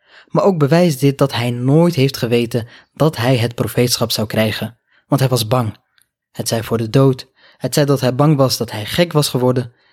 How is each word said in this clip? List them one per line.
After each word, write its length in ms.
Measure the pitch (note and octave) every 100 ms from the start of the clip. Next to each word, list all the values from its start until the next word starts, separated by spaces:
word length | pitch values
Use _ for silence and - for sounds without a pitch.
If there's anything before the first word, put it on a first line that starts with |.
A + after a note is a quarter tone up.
| _ - _
Maar 180 | -
ook 140 | - F3+
bewijst 420 | C#3+ E3 F3+ C3
dit 180 | C#3 C3+
dat 140 | C#3
hij 180 | - A#2+
nooit 440 | B2 B2+ D3 F3
heeft 220 | D#3+ C3+ -
geweten 520 | A#2+ A#2+ A#2+ A#2+ A2+ - _
dat 240 | - D#3 -
hij 200 | A#2 C3
het 180 | A#2
profeetschap 560 | - A2 - B2 - A2+
zou 160 | - G#2+
krijgen, 520 | - A2 - G#2+ - _ _ -
want 140 | C#3+
hij 100 | C3
was 160 | B2 A2
bang. 300 | B2+ A2+ - _ _ _ _ _
Het 180 | - A2+
zij 140 | A#2
voor 160 | A2 A2+
de 120 | A2+
dood, 420 | C3+ C3+ B2 - _ _ _
het 180 | C3
zij 100 | C#3
dat 160 | C#3+ C#3
hij 140 | B2+
bang 220 | B2 D3 D3
was 200 | C3 -
dat 140 | A#2+
hij 140 | G#2+
gek 280 | G#2 - F3
was 160 | D3+ C#3+
geworden. 440 | C3 B2+ B2+ B2 _ _